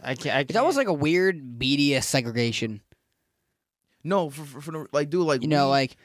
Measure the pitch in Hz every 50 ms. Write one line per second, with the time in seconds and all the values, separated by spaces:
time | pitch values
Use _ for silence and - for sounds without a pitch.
0 | - 127 131 123 - 143 107 135 143 135 160 220 269 349 311 277 269 202 165 143
1 | 151 156 170 180 185 190 180 156 135 127 120 117 131 131 139 143 143 143 139 127
2 | - - - 135 117 117 113 123 120 117 110 - 117 113 107 107 - _ _ _
3 | _ _ _ _ _ _ _ _ _ _ _ _ _ _ _ _ _ _ _ _
4 | - 160 196 196 170 147 135 151 156 143 127 151 143 165 160 156 147 - - 147
5 | 151 147 160 180 175 156 143 127 120 156 151 143 139 135 139 139 135 127 - -